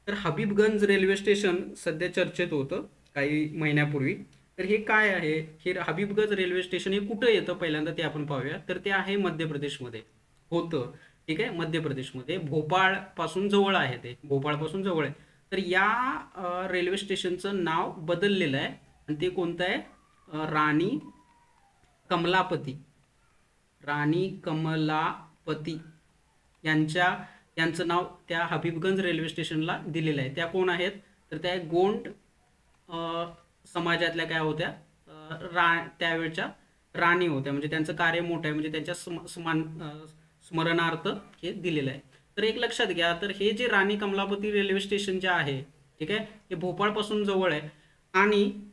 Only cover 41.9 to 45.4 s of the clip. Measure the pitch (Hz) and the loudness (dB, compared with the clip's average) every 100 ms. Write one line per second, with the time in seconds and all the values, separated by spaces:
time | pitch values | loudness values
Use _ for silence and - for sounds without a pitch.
41.9 | 135 - _ _ - 220 220 277 - 220 | -6 -12 _ _ -2 0 0 -2 0 0
42.9 | 170 170 170 196 190 202 220 247 208 190 | 2 2 0 -2 0 0 2 2 4 4
43.9 | 208 202 196 196 202 208 208 196 190 196 | 2 0 0 0 -2 0 2 2 0 0
44.9 | 202 196 185 185 170 | -2 0 0 2 2